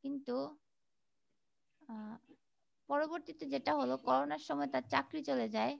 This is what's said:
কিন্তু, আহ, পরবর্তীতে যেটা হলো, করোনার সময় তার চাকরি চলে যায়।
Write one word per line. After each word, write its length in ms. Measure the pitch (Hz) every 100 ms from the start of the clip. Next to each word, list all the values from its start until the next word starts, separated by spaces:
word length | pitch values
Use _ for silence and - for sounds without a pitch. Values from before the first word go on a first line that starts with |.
কিন্তু, 320 | 277 277 269 247 285 294 _ _ _ _ _ _ _ _ _ _ _ _
আহ, 340 | 294 220 214 233 _ - _ _ _ _ _
পরবর্তীতে 560 | 285 311 339 - 311 294
যেটা 260 | 269 240 294
হলো, 220 | 254 262
করোনার 420 | 254 262 294 294
সময় 280 | - 285 285
তার 140 | 269 254
চাকরি 320 | 254 269 311
চলে 240 | 285 262 226
যায়। 240 | 214 226 285